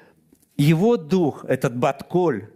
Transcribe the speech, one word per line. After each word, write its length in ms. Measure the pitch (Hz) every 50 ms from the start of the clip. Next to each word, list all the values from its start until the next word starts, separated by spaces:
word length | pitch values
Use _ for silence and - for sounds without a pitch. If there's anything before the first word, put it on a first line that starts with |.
| - _ _ _ _ _ _ _ _ _ _ -
его 400 | 143 156 165 160 202 233 240 208
дух, 480 | 160 143 185 185 170 135 - - -
этот 300 | - - 127 - 135 120
Батколь, 760 | 123 143 139 139 - - - - 175 175 160 120 101 - - -